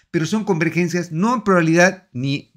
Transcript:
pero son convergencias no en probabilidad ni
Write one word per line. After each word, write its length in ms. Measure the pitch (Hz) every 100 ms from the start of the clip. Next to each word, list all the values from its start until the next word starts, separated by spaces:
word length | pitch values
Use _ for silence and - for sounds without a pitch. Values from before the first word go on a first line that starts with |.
| _
pero 120 | 165
son 200 | 156 214
convergencias 680 | 214 170 165 160 175 175 175
no 240 | 160 214
en 80 | 247
probabilidad 680 | 196 185 160 165 180 190 _
ni 400 | 123 135 139 -